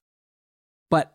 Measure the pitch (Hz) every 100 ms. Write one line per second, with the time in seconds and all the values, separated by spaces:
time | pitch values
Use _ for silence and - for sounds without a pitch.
0 | _ _ _ _ _ _ _ _ _ 165
1 | -